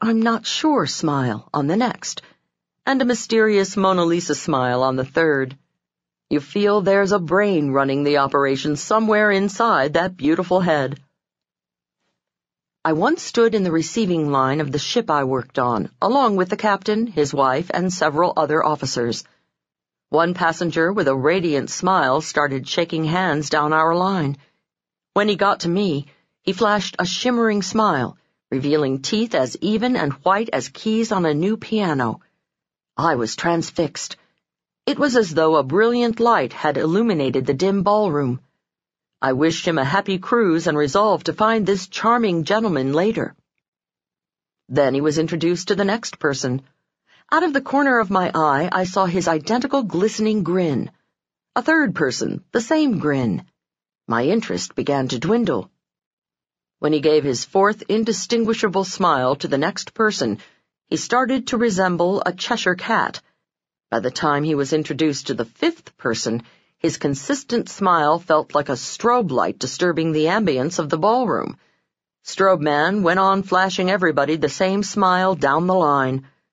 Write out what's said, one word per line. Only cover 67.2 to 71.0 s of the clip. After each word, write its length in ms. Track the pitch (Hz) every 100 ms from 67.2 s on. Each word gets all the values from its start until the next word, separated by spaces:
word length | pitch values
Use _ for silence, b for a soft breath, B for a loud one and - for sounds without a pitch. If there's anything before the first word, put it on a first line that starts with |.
| - 277 - 233 -
smile 500 | - 190 170 147 165
felt 360 | - 156 147
like 140 | 147 143
a 40 |
strobe 580 | 123 - - 226 247 190
light 280 | 123 87 -
disturbing 520 | - - 180 160 160
the 140 | 156 156
ambience 540 | 208 190 127 143 175
of 80 | 151
the 100 |
ballroom. 580 | 170